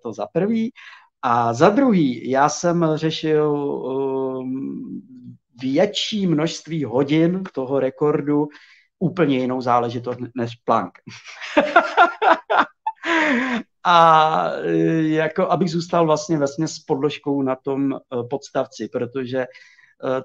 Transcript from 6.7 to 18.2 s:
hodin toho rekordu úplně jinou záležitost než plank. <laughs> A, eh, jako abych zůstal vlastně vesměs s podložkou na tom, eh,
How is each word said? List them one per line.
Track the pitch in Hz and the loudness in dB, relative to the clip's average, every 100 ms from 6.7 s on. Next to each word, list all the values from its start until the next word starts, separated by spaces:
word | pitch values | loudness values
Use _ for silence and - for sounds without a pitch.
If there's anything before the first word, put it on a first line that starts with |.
| 160 | -6
hodin | 170 120 139 156 170 185 190 | -2 0 2 2 2 0 -6
toho | - 127 139 | -8 -4 0
rekordu | 131 - 147 151 139 147 147 - - _ _ - | -2 0 0 0 0 0 -2 -6 -20 _ _ -4
úplně | 170 - 147 131 | -4 0 0 2
jinou | 127 127 | 0 -2
záležitost | 123 120 120 117 120 120 120 | 0 2 0 -4 -6 -8 -8
než | 127 117 - | -6 -6 -6
plank. | - 113 90 - - - - - - - | -2 -2 -2 -12 -20 -20 -20 -16 -2 0
<laughs> | 285 349 - - 339 - - - - 381 302 _ - 880 311 330 311 247 262 240 - _ 180 | 4 4 4 4 4 4 2 2 2 0 0 _ -12 -8 -2 0 2 0 -2 -4 -8 _ 2
A, | 170 165 160 156 165 165 139 | 6 8 6 4 2 -2 -2
eh, | 151 165 165 165 | -2 0 2 2
jako | 156 156 156 - 180 | 0 0 -2 0 0
abych | 170 180 | 0 0
zůstal | 165 165 175 165 | -2 -2 0 2
vlastně | 151 - 160 | 0 0 -2
vesměs | 139 143 156 | -2 -2 -6
s | - | -6
podložkou | - 143 143 143 - 139 | -6 -2 -2 -4 -4 -2
na | 135 131 | -2 -4
tom, | - 135 139 | -4 -2 -2
eh, | 127 - 127 | -4 -8 -8